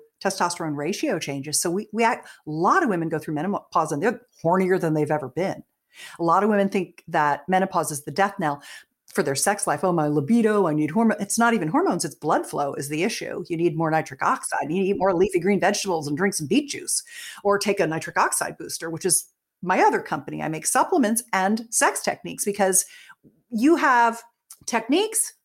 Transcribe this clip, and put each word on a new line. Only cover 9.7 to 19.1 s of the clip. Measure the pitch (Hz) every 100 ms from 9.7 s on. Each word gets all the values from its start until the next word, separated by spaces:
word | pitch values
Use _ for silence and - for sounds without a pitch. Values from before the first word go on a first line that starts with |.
| 147 190
"Oh, |
my | 175 147
libido, | 151 139 233 214 208 180
I | 151
need | 151
hormone." | 185 226 -
It's | 202 -
not | 233 226
even | 156
hormones, | 262 370 180 165
it's | -
blood | 151 247 339
flow | 151 143 -
is | 143
the | 151 196
issue. | - - - 170
You | 165
need | 170 156
more | 160
nitric | 156 151 139
oxide. | 180 254 - 190
You | 143
need | 180 190
to | 202
eat |
more | 190 170
leafy | 196 180
green | 175 196
vegetables | 170 202 196 165 143
and | 147
drink | 196 190
some | 143
beet | 233 294
juice, | - - - - - - - 202
or | 202
take | 208 196
a | 160
nitric | 160 170 -
oxide | 311 - 165 -
booster, | 170 - 165
which | 160
is | 185